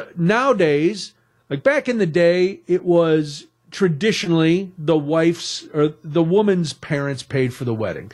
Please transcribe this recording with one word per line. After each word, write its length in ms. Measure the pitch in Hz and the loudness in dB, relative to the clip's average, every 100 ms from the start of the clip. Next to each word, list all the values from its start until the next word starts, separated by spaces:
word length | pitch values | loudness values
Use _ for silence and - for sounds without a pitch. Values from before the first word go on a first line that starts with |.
| - 175 | -6 -2
nowadays, 960 | 170 220 269 220 160 147 165 208 - _ _ _ - | 0 2 2 2 2 2 0 -2 -8 _ _ _ -10
like, 120 | 143 | -4
back 260 | 269 294 262 | 0 0 0
in 120 | 233 | -2
the 80 | 185 | 0
day, 540 | 160 170 180 180 196 - | 2 4 4 0 -2 -4
it 180 | 180 | -2
was 640 | 185 170 165 156 151 143 - _ _ | 2 2 4 2 0 -8 -18 _ _
traditionally 1040 | - 190 147 220 - 180 165 160 180 190 180 | -2 0 0 0 0 0 2 4 2 -2 -6
the 200 | 151 160 | 0 0
wife's 680 | 143 160 165 170 - - - | 0 0 2 0 -4 -12 -8
or 200 | 156 151 156 | -2 -2 -2
the 200 | 160 156 | -4 0
woman's 500 | 165 196 214 185 156 | 2 2 2 2 -2
parents 500 | - - 143 143 131 | -6 -6 -4 -4 -6
paid 300 | - 135 127 | -4 -2 -2
for 100 | - | -2
the 100 | 120 | -6
wedding. 380 | 110 104 73 90 | -4 -4 -8 -12